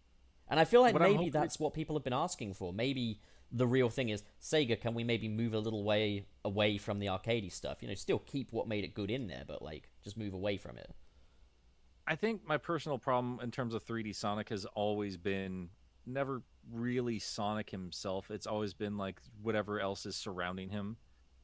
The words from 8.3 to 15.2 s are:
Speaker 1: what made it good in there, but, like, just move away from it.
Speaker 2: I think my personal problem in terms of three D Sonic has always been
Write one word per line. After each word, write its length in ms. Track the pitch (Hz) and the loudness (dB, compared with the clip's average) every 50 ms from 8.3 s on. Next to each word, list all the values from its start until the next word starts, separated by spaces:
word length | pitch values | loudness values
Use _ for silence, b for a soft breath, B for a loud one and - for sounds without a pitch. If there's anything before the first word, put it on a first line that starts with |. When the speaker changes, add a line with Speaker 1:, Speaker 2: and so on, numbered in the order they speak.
| - 139 127 - | -6 -6 -4 -2
Speaker 1:
what 140 | - 113 - | -2 -2 -2
made 160 | 110 110 104 | 0 -2 -2
it 120 | 95 - - | -2 -4 -4
good 160 | 107 101 98 | -4 -2 -2
in 160 | 113 135 127 92 | -2 -2 -4 -6
there, 160 | 71 62 71 | -8 -10 -10
but, 160 | - 76 - | -8 -10 -8
like, 280 | - 76 78 73 - - - - | -8 -10 -12 -12 -14 -18 -20 -16
just 140 | - 101 98 | -14 -12 -8
move 180 | 113 107 101 95 | -6 -6 -6 -4
away 220 | 92 95 104 104 | -2 0 0 -2
from 200 | 92 - 76 62 | -2 -4 -10 -14
it. 160 | 57 - - - - - - - - - - - - - - _ _ _ - - _ - - - - - | -14 -14 -14 -16 -16 -18 -20 -20 -20 -20 -20 -20 -20 -20 -20 _ _ _ -20 -20 _ -20 -20 -20 -8 -2
Speaker 2:
I 100 | - 160 | -2 -2
think 280 | 156 - 220 226 190 - | 0 0 0 0 -2 -2
my 100 | 165 151 | 0 -2
personal 420 | 139 - - 170 151 - 156 143 117 | 0 0 0 -2 -2 0 -2 -4 -2
problem 400 | - 139 127 123 123 123 127 117 | 2 2 2 4 2 0 -2 -4
in 120 | 123 120 | -6 -6
terms 220 | - - 127 117 113 | -4 -2 -2 -2 -2
of 100 | 107 - | -4 -4
three 180 | - 113 113 | -2 -4 -2
D 100 | 110 107 | -2 -4
Sonic 360 | 95 - - 104 104 107 104 - | -4 -2 -2 -2 0 -2 -2 -4
has 160 | 113 98 95 | -4 -6 -6
always 500 | 101 - 107 104 104 104 104 104 101 95 | -6 -2 0 2 2 2 2 0 -2 -4
been 520 | 85 | -2